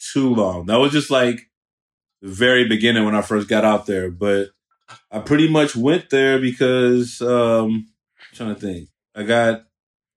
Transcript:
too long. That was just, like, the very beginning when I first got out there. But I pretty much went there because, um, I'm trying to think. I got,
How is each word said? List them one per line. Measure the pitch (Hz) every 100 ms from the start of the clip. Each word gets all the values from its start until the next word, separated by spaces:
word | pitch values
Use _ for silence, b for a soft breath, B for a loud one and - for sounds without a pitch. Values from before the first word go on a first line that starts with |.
| -
too | 139 131
long. | 113 95 87 87
That | 117
was | 143
just, | 151 143
like, | 131 123 117 - _ _ _ _ _ _ _
the | 98
very | 95 123 127 113
beginning | 110 117 113 107
when | 107
I |
first | - 107 101
got | 110 107
out | 104 -
there. | 95 92
But | 87 101 98 98 _ _ _ - B -
I | 110
pretty | 107 147 160
much | 156 147 117
went | 131 170 -
there | 135 135 131
because, | 127 123 127 127 123 123 120 -
um, | 120 120 117 113 110 110 110 _ _ _
I'm | - -
trying | 110 98
to |
think. | 101 87 78 _ _ 107
I |
got, | 104 117 117 107 _ _ _ _ _